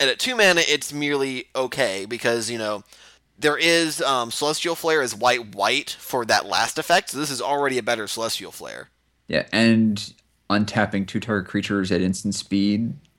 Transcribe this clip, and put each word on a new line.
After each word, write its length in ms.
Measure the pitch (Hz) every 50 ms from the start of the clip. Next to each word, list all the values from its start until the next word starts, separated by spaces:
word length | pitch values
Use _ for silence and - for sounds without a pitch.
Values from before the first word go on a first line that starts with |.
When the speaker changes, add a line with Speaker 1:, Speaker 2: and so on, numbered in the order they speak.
Speaker 1:
and 80 | 143 131
at 80 | 120 -
two 160 | - 247 254
mana, 280 | 226 208 190 175 170 160
it's 240 | - 147 143 - -
merely 560 | 143 147 147 147 147 139 135 135 131 127 - _ -
okay 520 | 131 131 117 - 143 127 104 95 98 95
because, 440 | 104 117 113 - 120 117 117 110 107
you 60 | 120 113
know, 240 | 110 107 107 101 - - - - - - - _ _ _ _ -
there 200 | - 151 143 127
is, 420 | 160 170 170 170 165 160 143 151
um, 300 | 147 135 135 127 117 117
Celestial 440 | - - 147 147 156 - - 170 170
Flare 280 | - - 165 156 151
is 120 | 135 117 107
white, 400 | 104 117 123 123 123 117 101 92
white 360 | 101 98 110 127 143 - - - -
for 240 | - - - 127 117
that 220 | 110 110 101 -
last 320 | 98 90 90 113 117 - 156
effect. 320 | 156 - 170 190 - -
So 80 | - 131
this 120 | 151 147
is 120 | 135 117
already 340 | 117 - 143 143 143 131 131
a 60 | 123
better 240 | 107 120 120 113 104 95
Celestial 420 | - 113 113 110 - - 95 82
Flare. 380 | - - 85 60 53 60 - _ _ _ _ _ _ _ _ -
Speaker 2:
Yeah, 160 | - - - -
and 640 | - 107 113 117 113 113 110 110 104 101 - - - _ _ _ _ _ _ -
untapping 560 | 101 104 104 - - 120 104 101 - 98 98
two 140 | 92 - 107
target 280 | - - 107 98 92 -
creatures 420 | - 101 98 - 101 101 95 92
at 80 | 95 87
instant 340 | 92 92 95 - - 104 98
speed, 600 | - - - 98 101 98 101 104 107 117 202 143 - _ _ _